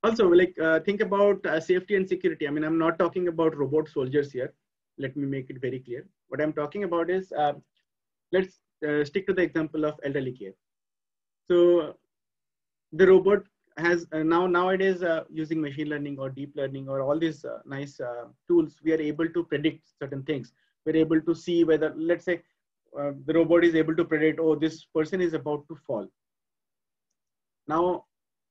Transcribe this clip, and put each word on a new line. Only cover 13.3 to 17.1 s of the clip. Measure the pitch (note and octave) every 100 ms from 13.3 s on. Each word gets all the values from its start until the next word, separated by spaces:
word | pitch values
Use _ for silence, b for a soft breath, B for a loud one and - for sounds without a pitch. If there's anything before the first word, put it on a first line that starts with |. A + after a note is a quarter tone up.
| G3+ - _ _ -
has, | E3+ F3 F3
uh, | D#3
now, | D#3 E3+ F3+
nowadays, | F3 F#3 F#3+ F#3+ F3+
uh, | F3 D#3+ -
using | D#3 D#3 D#3+
machine | D3 C3+ D3+
learning | D3 C#3+ C#3
or | C3+
deep | C3+ C#3+ D3+
learning | C3+ C3+ C3+
or | C3+
all | C3+